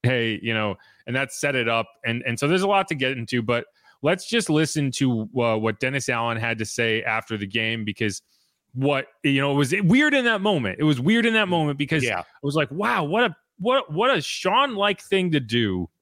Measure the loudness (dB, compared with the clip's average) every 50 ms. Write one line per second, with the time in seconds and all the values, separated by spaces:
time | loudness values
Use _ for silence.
0 | 2 2 2 2 0 0 -2 -4 -4 -2 -2 0 0 -2 -4 -6 -12 -20 _ _
1 | _ -6 -4 -4 -4 -4 -6 -4 -4 -2 0 0 0 0 0 0 -2 -4 -10 _
2 | -6 -4 -4 -4 -2 -4 -4 -2 0 0 2 2 2 2 2 2 2 0 -2 -2
3 | -2 -2 -2 -4 -6 -4 -2 -2 0 0 -2 -2 -2 _ _ _ _ -20 _ _
4 | 0 0 0 0 -2 -2 -2 -2 0 2 2 2 2 2 0 0 -2 -2 0 0
5 | 0 2 2 0 -2 -4 -2 0 2 2 2 2 0 -2 -2 0 -2 -2 -2 -2
6 | -2 0 0 0 0 -2 -2 -2 -2 -4 -2 -4 -4 -6 -2 -2 0 0 0 0
7 | 0 -2 -4 -4 -4 -6 -6 -6 -6 -4 -2 -2 -2 -2 -2 -4 -4 -8 -4 -2
8 | -2 -4 -4 -6 _ _ _ _ _ _ _ _ _ _ _ -2 0 0 0 0
9 | -4 -8 _ _ _ 0 2 2 2 2 2 2 2 0 0 0 2 4 4 4
10 | 4 4 2 2 2 2 0 0 0 0 0 0 0 -2 -2 0 2 2 2 2
11 | 2 2 2 4 4 2 2 2 2 2 0 0 0 -2 -2 -4 -2 -2 0 0
12 | 0 0 -2 -4 -6 _ _ _ -6 -2 0 0 -2 -2 -2 -4 -2 -2 0 0
13 | -2 0 0 0 0 0 -2 _ _ _ _ _ -2 0 0 0 0 -2 -2 0
14 | 2 2 2 0 -2 -4 -8 -2 -2 0 2 2 2 2 0 0 0 0 0 -2
15 | -2 0 0 0 2 2 0 0 0 0 0 0 2 2 0 -2 -4 -6 _ _